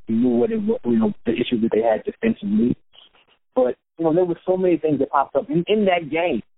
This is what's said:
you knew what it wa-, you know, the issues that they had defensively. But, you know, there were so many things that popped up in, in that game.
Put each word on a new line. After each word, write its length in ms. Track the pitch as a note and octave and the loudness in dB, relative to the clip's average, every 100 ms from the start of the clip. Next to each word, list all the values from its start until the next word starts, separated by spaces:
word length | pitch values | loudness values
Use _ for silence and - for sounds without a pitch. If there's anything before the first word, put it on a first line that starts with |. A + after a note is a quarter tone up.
| - | -4
you 80 | A2+ | 0
knew 140 | B2 | 2
what 220 | A#2+ A#2 | 2 0
it 60 | A2+ | 0
wa-, 220 | G#2 - A#2+ | -2 -2 0
you 120 | A#2 | 2
know, 160 | A2 - - | 0 -2 -4
the 80 | |
issues 280 | A2+ B2 A#2 | -2 -2 -2
that 80 | A2 | 0
they 100 | G#2+ | 0
had 220 | A#2 A2 | 2 0
defensively. 720 | - - A2+ A2+ G2+ G#2+ A2+ C3 _ - - _ _ _ _ - | -2 -4 -2 -2 -2 0 0 -2 _ -20 -20 _ _ _ _ 0
But, 220 | B3+ - _ - | 0 -2 _ -4
you 80 | E3 | 0
know, 80 | |
there 120 | D#3+ F3+ | 2 0
were 140 | E3 - | -2 -2
so 120 | F#3 | 0
many 200 | F#3 E3 | 2 0
things 220 | D#3 C#3 | 0 -2
that 120 | C3+ | 0
popped 240 | C#3 C3+ C#3 | 0 0 -2
up 140 | - | -2
in, 140 | D#3 E3+ | -2 0
in 180 | G#3+ G3+ | 0 2
that 240 | F3 D#3+ | 0 -2
game. 320 | D#3+ F3 B2 - | -2 -2 -2 -6